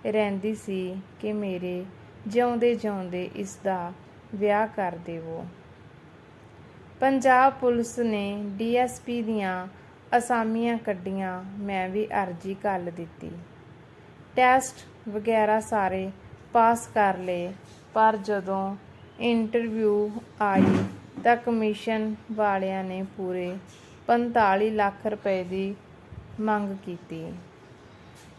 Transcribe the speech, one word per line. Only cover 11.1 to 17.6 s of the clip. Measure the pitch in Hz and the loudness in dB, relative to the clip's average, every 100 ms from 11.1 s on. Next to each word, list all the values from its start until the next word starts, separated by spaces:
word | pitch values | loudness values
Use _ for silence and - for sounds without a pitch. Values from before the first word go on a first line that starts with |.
| 190 185 185 | -4 -4 -6
ਮੈਂ | 190 202 202 190 185 | -10 -8 -4 -2 -2
ਵੀ | 196 214 208 | -2 -2 -2
ਅਰਜ਼ੀ | 185 175 190 | -2 -4 -8
ਘੱਲ | 190 208 185 175 170 | -4 -2 -2 -4 -10
ਦਿੱਤੀ। | 165 - 165 170 175 - - - - - - - - - | -12 -12 -14 -14 -16 -20 -20 -20 -20 -20 -20 -20 -6 4
ਟੈਸਟ | 254 262 262 - - - - | 6 6 2 -8 -20 -16 -8
ਵਗੈਰਾ | 208 214 220 214 220 | -6 0 4 4 2
ਸਾਰੇ | 214 214 190 190 190 196 - - - | 2 0 0 0 -4 -8 -18 -20 0
ਪਾਸ | 240 226 233 - | 6 6 4 0
ਕਰ | 226 202 185 | 2 2 2
ਲਏ, | 180 175 175 196 | -2 -4 -4 -8